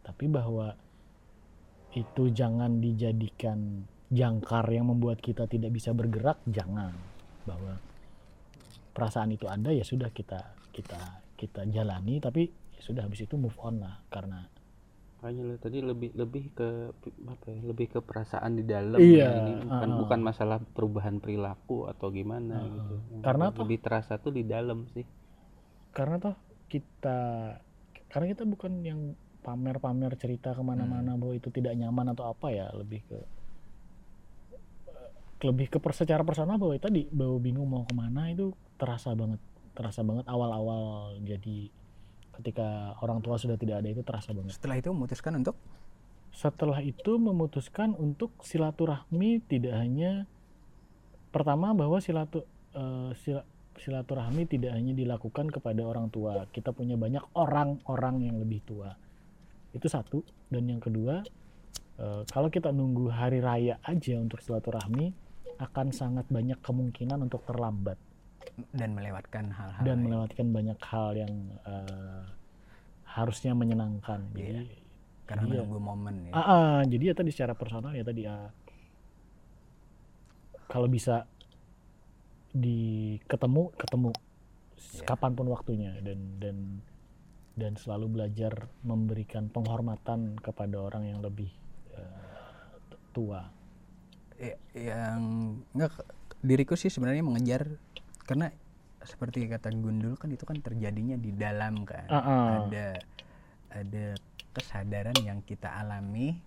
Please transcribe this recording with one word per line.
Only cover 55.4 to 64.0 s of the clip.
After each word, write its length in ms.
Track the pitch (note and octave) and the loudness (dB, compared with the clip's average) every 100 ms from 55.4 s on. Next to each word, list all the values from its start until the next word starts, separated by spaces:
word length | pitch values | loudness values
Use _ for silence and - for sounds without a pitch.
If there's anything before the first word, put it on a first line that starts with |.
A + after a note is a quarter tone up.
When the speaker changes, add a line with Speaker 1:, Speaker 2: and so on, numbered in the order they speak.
| D3+ | -2
Speaker 1:
kepada 340 | C#3+ A#2+ A2 | -2 -2 0
orang 260 | A2+ A#2 A2+ | 0 -2 -2
tua. 380 | A2 G#2+ G2+ F#2+ | -2 -2 -2 -4
Kita 240 | - A#2+ | -6 -6
punya 240 | A#2+ B2 A#2+ | -4 -2 0
banyak 260 | A2 C#3 - | 0 -2 -2
orang-orang 840 | - D3+ D3 C#3+ C#3+ - C3 B2+ B2+ | 0 4 4 2 0 -2 -2 0 0
yang 120 | A#2+ A2+ | 0 0
lebih 280 | A2 G#2 | 0 -2
tua. 260 | - G#2 G2 G2 - - - - - - - | -6 -10 -10 -12 -18 -20 -20 -20 -20 -20 -12
Itu 160 | B2 D#3+ | -4 -2
satu. 320 | C#3 A2+ C#3+ - - - | -2 -2 -4 -6 -16 -4
Dan 200 | B2 A#2+ | -2 0
yang 140 | A#2+ | -2
kedua, 400 | A2+ A2 A2+ E3 G#3 - - - - - - - | 0 0 0 0 -4 -14 -20 -20 -18 -18 -16 -8
eh, 260 | G#2+ G#2 | -6 -6
kalau 260 | G#2 C3 D#3 | -4 2 2
kita 200 | F3 D#3+ | 2 2
nunggu 400 | C#3 C3+ B2 B2 | 2 4 2 2
hari 280 | A#2 B2 B2+ | 2 4 4
raya 380 | B2 A#2+ A#2+ A#2 | 4 4 2 0
aja 380 | - F3 | 0 0